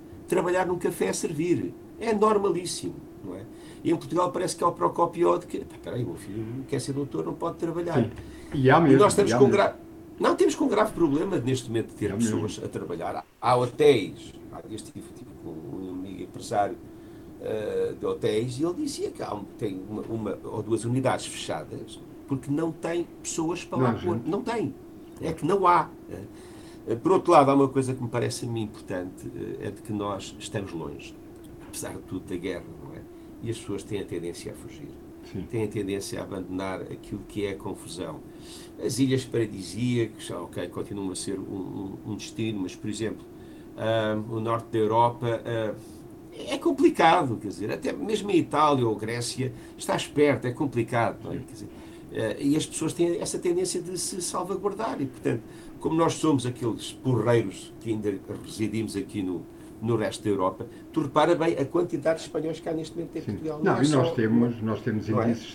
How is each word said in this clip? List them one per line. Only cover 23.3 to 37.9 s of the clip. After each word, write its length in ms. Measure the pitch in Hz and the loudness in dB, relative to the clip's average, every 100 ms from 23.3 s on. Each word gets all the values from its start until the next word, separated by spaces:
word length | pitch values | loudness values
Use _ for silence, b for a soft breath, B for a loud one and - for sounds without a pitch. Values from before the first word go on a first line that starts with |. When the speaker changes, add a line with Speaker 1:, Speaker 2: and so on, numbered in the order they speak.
| - 160 180 | -2 -2 -2
Speaker 1:
para 120 | - 147 | -4 2
Speaker 2:
Não 60 | |
Speaker 1:
lá 60 | 123 | 2
Speaker 2:
há 40 | |
Speaker 1:
pôr. 200 | 110 101 | 2 0
Speaker 2:
gente. 140 | 113 151 | 0 0
Speaker 1:
Não 100 | 202 | -2
tem. 320 | 226 240 - - - - - - | 0 0 -2 -4 -16 -18 -18 -8
É 20 | |
Speaker 2:
Claro. 180 | - 160 | -6 -2
Speaker 1:
que 100 | 151 | 2
não 200 | 196 180 | 4 6
há. 240 | 170 160 - - - - B B B B B - | 6 4 -6 -14 -12 -12 B B B B B -4
Eh, 60 | 113 | 0
por 160 | 165 | 4
outro 200 | 185 175 | 4 10
lado, 180 | 165 139 | 10 10
há 40 | |
uma 140 | 139 135 | 6 6
coisa 260 | 135 123 | 4 0
que 80 | 120 | -2
me 60 | 120 | -2
parece 380 | 120 120 - 127 | -2 -2 -2 -4
a 20 | |
mim 140 | 117 | -2
importante, 680 | 107 - - 92 90 - - - 98 98 | -4 -6 -8 -6 -6 -10 -12 -8 -8 -6
eh, 80 | 101 | -8
é 20 | |
de 120 | 95 | -8
que 100 | - | -6
nós 420 | 104 104 95 87 - | -4 -2 -4 -8 -12
estamos 340 | - 110 95 | -6 -6 -6
longe, 420 | 85 71 71 - - - - - - - | -6 -8 -10 -14 -16 -18 -18 -18 -18 -12
apesar 240 | - - | -10 -8
de 60 | 90 | -10
tudo, 220 | - 95 - | -8 -10 -6
da 80 | 90 | -6
guerra, 280 | 92 85 - - - | -4 -6 -10 -14 -14
não 80 | |
é? 60 | - - B B - | -14 -16 B B -10
E 80 | 113 | -8
as 80 | 113 | -6
pessoas 240 | - 95 | -6 -8
têm 180 | - 101 | -4 -6
a 40 | |
tendência 480 | - 87 85 85 107 | -4 -6 -6 -8 -10
a 20 | |
fugir. 340 | - - - 71 - - - - | -12 -14 -14 -14 -16 -18 -18 -12
Speaker 2:
Sim. 100 | 95 85 | -10 -4
Speaker 1:
Têm 140 | 113 | -2
a 40 | 104 | -2
tendência 520 | 107 95 98 - 92 | -2 -2 -2 -4 -8
a 20 | |
abandonar 600 | 92 95 90 92 95 90 | -6 -8 -6 -4 -4 -6
aquilo 380 | - - - 101 - | -8 -12 -10 -10 -8
que 180 | 104 98 | -4 -4
é 40 | |
a 40 | 95 | -4
confusão. 640 | 98 87 - | -8 -8 -10